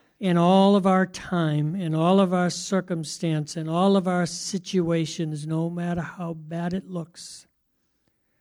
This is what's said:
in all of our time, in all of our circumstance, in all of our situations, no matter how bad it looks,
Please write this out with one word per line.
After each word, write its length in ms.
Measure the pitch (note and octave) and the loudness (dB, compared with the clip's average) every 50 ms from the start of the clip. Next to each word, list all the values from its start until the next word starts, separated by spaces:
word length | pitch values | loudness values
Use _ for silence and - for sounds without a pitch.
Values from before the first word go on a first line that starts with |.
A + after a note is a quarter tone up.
| _ _ _ _ | _ _ _ _
in 160 | G#3 F#3 F3 | 0 2 4
all 400 | E3+ E3+ F3 F#3+ F#3+ G3 G3+ G3+ | 4 6 6 6 6 6 6 6
of 100 | G3+ F#3 | 4 4
our 200 | G3 F#3 F#3 F#3 | 4 4 4 2
time, 680 | F#3 - - - - F#3 F3 E3 D#3 D3+ D3 D3 D3+ F3 | 0 -4 -10 -8 -4 -2 0 0 0 0 0 0 -2 -2
in 200 | G3 F3+ D#3+ D#3 | -4 -4 -2 0
all 260 | D#3 E3 F3 F#3+ G3 | 2 4 4 6 6
of 140 | G3 F3+ F#3 | 4 4 2
our 160 | F3+ F3+ F3 | 0 0 0
circumstance, 1080 | F3 - - - G3 F#3+ F3+ F#3 F3+ E3 D#3 D3 - - F3+ D#3+ D#3 D3+ D3 - - | -2 -4 -6 -2 -2 -2 -2 -2 -6 -6 -6 -8 -8 -4 -2 -2 0 -2 -2 -4 -6
in 100 | E3+ D#3 | -8 -6
all 300 | D#3+ E3 F3 F#3+ G3 G3 | -2 0 2 4 4 4
of 100 | G3 F3 | 4 2
our 200 | F#3 F3+ F3+ F3 | 2 0 0 0
situations, 1200 | E3 - - - - - F3+ - - G3+ F#3 E3+ E3 E3 E3 D#3+ D3+ - - E3 D#3 D#3 D3 D3+ | -2 -4 -8 -8 -6 -6 -6 -6 -2 -2 0 0 2 0 0 0 -2 -4 -6 -6 -6 -6 -8 -6
no 240 | D#3 D#3+ D#3+ E3 E3+ | -4 -2 -2 -2 -2
matter 320 | F3 F3 E3+ F3 F3 F3 | -4 -4 -4 -4 -4 -4
how 320 | D3 - - G3 F3 E3+ E3+ | -6 -8 -10 -10 -10 -10 -10
bad 400 | D#3+ D3+ D3+ E3 E3+ E3+ F3 F3+ | -10 -12 -10 -8 -6 -4 -4 -4
it 120 | F#3+ - F#3 | -6 -6 -8
looks, 560 | F3+ F3 D#3 - _ - - - - - - _ _ _ _ _ _ _ _ _ _ _ _ _ _ _ _ _ _ _ | -8 -10 -10 -10 _ -20 -20 -18 -20 -20 -20 _ _ _ _ _ _ _ _ _ _ _ _ _ _ _ _ _ _ _